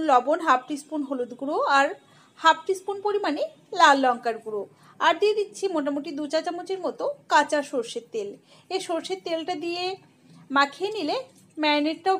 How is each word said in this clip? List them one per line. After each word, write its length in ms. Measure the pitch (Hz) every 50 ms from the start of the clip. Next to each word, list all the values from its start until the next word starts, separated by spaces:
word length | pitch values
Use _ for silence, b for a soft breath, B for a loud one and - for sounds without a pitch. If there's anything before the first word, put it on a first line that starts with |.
| 320 302
লবণ, 280 | 262 247 247 277 311 339
হাফ 200 | 330 320 262 254 -
টিস্পুন 360 | - 302 285 - - 311 302 277
হলুদ 260 | 262 277 247 247 220 247
গুঁড়ো 240 | - 277 277 320 453 571 415
আর 180 | 277 277 277 311 403 - b b b b b b b b
হাফ 180 | - 320 311 311 -
টিস্পুন 340 | - 381 381 - 403 392 403 392
পরিমাণে 380 | 415 403 403 392 330 285 349 587 - - _ _ _ -
লাল 240 | 349 330 302 277 277
লঙ্কার 340 | 269 254 240 233 - 233 220 208
গুঁড়ো, 260 | - 220 214 202 190 - b b b b b b
আর 140 | 294 320 330 330
দিয়ে 200 | 392 427 415 427
দিচ্ছি 240 | 403 - - - 392 392 339
মোটামুটি 340 | 302 269 294 285 294 277 339
দু 120 | 285 277 302 277
চা 120 | 311 320
চামচের 380 | 320 359 339 349 359 370 381 381
মতো 260 | 349 269 - - - 554 571 - _ -
কাঁচা 300 | 349 302 294 294 302 294 285
সর্ষের 420 | - 294 254 226 - - 240 - -
তেল। 180 | - 220 202 202 196 - b b b b b b
এই 120 | 359 381
সর্ষের 380 | - - 339 320 - - 381 381 -
তেলটা 320 | 349 330 330 311 370 359
দিয়ে 280 | 302 330 339 349 359 359 370 392 - - _ _ _ b b b b b b
মাখিয়ে 400 | 269 277 277 277 - - 370 415
নিলে 240 | 440 415 311 294 392 523 523 - _ _ _ _ _ 311
ম্যারিনেটটাও 600 | 302 302 294 294 294 320 320 320 - 381 381